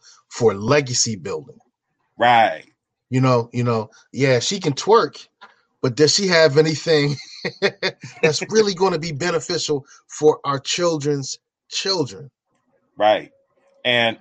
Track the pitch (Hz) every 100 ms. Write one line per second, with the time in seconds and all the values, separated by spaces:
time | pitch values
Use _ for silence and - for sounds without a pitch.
0 | _ _ _ - 113 98 113 147 131 123
1 | 120 101 95 92 71 - _ _ _ _
2 | _ - 120 117 104 78 - _ _ _
3 | - 127 131 123 117 120 120 113 107 _
4 | _ 113 135 120 - 196 160 135 - 220
5 | 147 - - _ - _ _ _ 139 117
6 | 151 - 196 165 156 139 160 151 170 151
7 | 143 139 - - 165 - 196 - 185 -
8 | - - 160 143 185 214 202 170 190 165
9 | 170 139 175 165 - 160 - 143 - -
10 | _ - 151 151 143 135 - - 175 156
11 | 143 143 135 - _ _ - - 190 185
12 | 131 95 135 _ _ _ _ _ _ -
13 | 107 95 73 _ _ _ _ _ 127 120
14 | 113 110